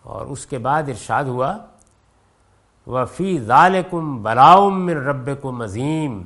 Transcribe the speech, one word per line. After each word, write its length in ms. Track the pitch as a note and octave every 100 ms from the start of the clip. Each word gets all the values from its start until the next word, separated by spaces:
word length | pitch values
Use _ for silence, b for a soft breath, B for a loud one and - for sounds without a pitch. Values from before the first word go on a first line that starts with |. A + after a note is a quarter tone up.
اور 220 | - A2 -
اس 200 | C3+ -
کے 120 | C3
بعد 260 | A#2+ D3+ C#3+
ارشاد 360 | A2 - A#2
ہوا، 340 | C3+ B2 C3+ G#3 - _ _ _ _ _ _ _ _ _ _ _ -
وَفِي 500 | B2 A#2+ - F#3+ E3+
ذَلِكُمْ 800 | A2 C3 F3+ F#3+ - E3+ D#3+ B2+
بَلَاءٌ 500 | G#2 A#2 C#3+ F#3 G3+
مِّن 260 | F#3+ F3+ D#3
رَبِّكُمْ 640 | C3 C3+ B2 C3+ C3+ B2
عَظِيمٌ۔ 580 | A2+ G2+ C#3 D#3 D3+ G#2